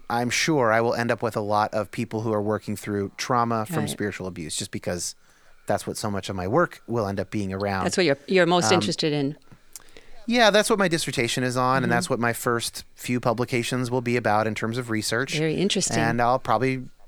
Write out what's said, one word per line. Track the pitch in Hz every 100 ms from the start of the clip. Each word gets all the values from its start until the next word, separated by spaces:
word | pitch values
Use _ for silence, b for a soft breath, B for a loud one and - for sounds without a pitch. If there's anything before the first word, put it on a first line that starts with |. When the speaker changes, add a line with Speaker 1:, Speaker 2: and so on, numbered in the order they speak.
| -
Speaker 1:
I'm | 117 120
sure | - - 151 113
I | 113
will | 117
end | 113 117
up | 117
with | 117 113
a |
lot | 104 104 107
of | 110 101
people | - 113 110
who | 113
are | 107
working | 104 104 -
through | 104 - 101 98 -
trauma | - 123 117 113
from | 110 165
Speaker 2:
Right. | 107
Speaker 1:
spiritual | - - - 92
abuse, | 87 76 -
just | -
because | 98 - 90 - - b b b b -
that's | 104 -
what | -
so | 107
much | 101 -
of |
my | 98 92
work | 143 170 - -
will | 117 98
end | 98
up | 92
being | 107 95
around. | 95 101 95
Speaker 2:
That's | 92 -
what | 170
you're, | 139 -
you're | 185 170
most | 175 214
Speaker 1:
Um, |
Speaker 2:
interested | 175 180 160 160
in. | 147 139 151 - - - - b b b b -
Speaker 1:
Yeah, | 240 214
that's | 202 202
what | 214
my | 190
dissertation | 160 - 135 120 -
is | 127 123
on, | 127 131
and |
Speaker 2:
Mm-hmm. | 120
Speaker 1:
that's | 120 -
what | 120
my | 117
first | 113 123 117 - - - -
few | - 123
publications | 123 117 123 123 117 123 123
will | 127
be | 120 120
about | 110 104 110
in | 107
terms | 110 117
of | 117
research. | 110 - 113 135 151
Speaker 2:
Very | 151
interesting. | - 190 190 - 113
Speaker 1:
And | 113 117
I'll | 120 131
probably, | - 110 131 131 127 -